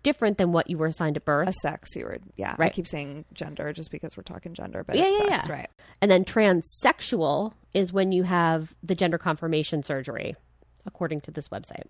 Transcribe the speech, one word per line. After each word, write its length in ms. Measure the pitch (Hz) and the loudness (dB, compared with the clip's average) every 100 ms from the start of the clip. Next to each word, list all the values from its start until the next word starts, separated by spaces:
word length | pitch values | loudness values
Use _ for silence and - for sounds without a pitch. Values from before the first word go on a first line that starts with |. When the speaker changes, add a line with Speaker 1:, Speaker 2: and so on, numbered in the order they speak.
Speaker 1:
different 360 | 269 294 214 202 | 0 2 2 2
than 140 | 180 | 2
what 160 | 170 - | 2 0
you 80 | 165 | 0
were 80 | 160 | -2
assigned 300 | 160 160 143 | 0 -2 0
at 80 | |
birth. 240 | - 147 180 | 0 2 2
Speaker 2:
A 40 | 185 | -2
sex, 280 | 147 143 - | -6 -6 -10
you 100 | - | -10
were, 140 | - - 190 - | -10 -10 -12 -8
yeah. 160 | - | -8
I 40 | - | 0
Speaker 1:
Right. 100 | 160 | 0
Speaker 2:
keep 140 | - 170 | 0 -6
saying 380 | 156 143 143 156 | -8 -8 -12 -16
gender 400 | - 156 151 147 | -12 -10 -8 -8
just 180 | 151 160 | -8 -10
because 260 | - - - | -10 -12 -12
we're 60 | |
talking 320 | - 175 175 | -14 -14 -14
gender, 300 | 170 - - | -12 -10 -8
but 120 | - 254 | -2 2
Speaker 1:
Yeah, 80 | 381 | 4
Speaker 2:
it's 120 | 403 | 4
Speaker 1:
yeah, 60 | 415 339 | 2 0
Speaker 2:
sex, 80 | 156 | -2
Speaker 1:
yeah. 40 | |
Speaker 2:
right. 160 | 147 - - - - | -8 -10 -18 -20 0
Speaker 1:
And 100 | 208 | 6
then 140 | 185 | 6
transsexual 1300 | 190 - 214 180 - - - - - 226 160 143 214 - _ | 6 4 6 4 2 2 2 2 0 0 2 2 0 -6 _
is 180 | 190 185 | 0 0
when 200 | 196 190 | 2 2
you 100 | 185 | 2
have 520 | 185 180 170 160 156 - | 2 4 4 2 -2 -10
the 120 | 165 | -4
gender 240 | 180 175 165 | 0 2 2
confirmation 640 | - 156 165 156 151 156 | 0 -2 0 0 0 -2
surgery, 540 | 139 139 127 - - - _ _ _ _ - | -2 -6 -6 -6 -8 -10 _ _ _ _ -18
according 340 | - 165 156 | -6 -4 -4
to 80 | - | -6
this 180 | 160 147 | -10 -10
website. 360 | - - - - | -12 -10 -14 -16